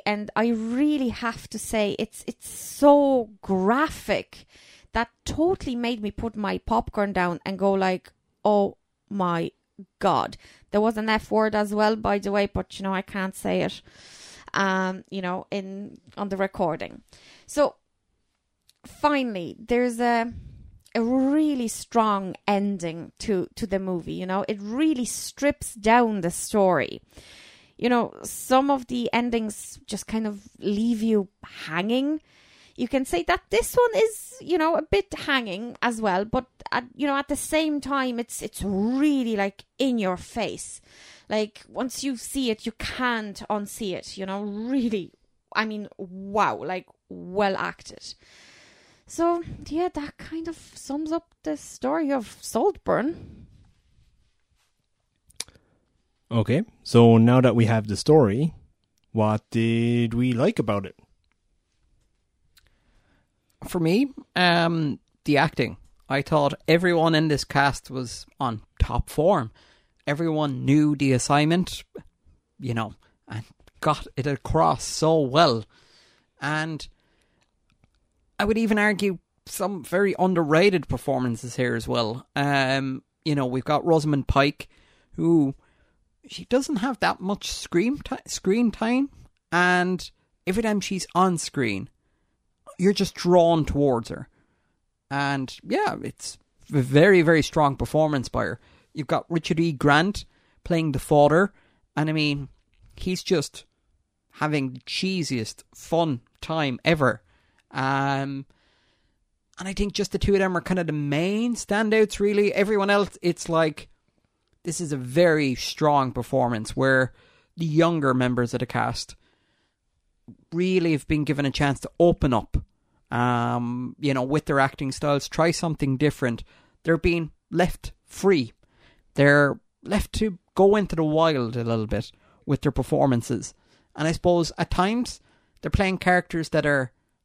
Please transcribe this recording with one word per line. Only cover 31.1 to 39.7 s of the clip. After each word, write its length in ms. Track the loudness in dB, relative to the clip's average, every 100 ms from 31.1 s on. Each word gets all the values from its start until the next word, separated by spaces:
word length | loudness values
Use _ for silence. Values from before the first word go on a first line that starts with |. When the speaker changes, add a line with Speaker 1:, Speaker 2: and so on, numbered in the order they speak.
| 2 0 _
Speaker 1:
hanging. 800 | -20 -16 -6 -4 0 0 0 -4 -8 _ _ _ _ -8
You 120 | -2
can 180 | -2 -2
say 180 | -2
that 180 | 0 -2 0
this 260 | -2 0 2
one 260 | 2 4
is, 320 | 0 0 -16 -14
you 160 | -2 0
know, 180 | 2 0
a 60 |
bit 320 | 0 -2 -2
hanging 640 | -6 -2 -2 -2 -6 -8 -4
as 200 | -4 0
well, 240 | 0 0 0
but 200 | -4 -6 _ -6
at, 140 | -6 -6 -4
you 100 | -2
know, 100 | -2
at 120 | -2
the 80 | -6
same 440 | -2 0 0 -2
time, 380 | -2 -2 -2 -4
it's, 220 | -8 -10
it's 220 | -12 -8
really, 720 | -4 0 0 2 2 2 0 -2
like, 300 | -2 -6 -12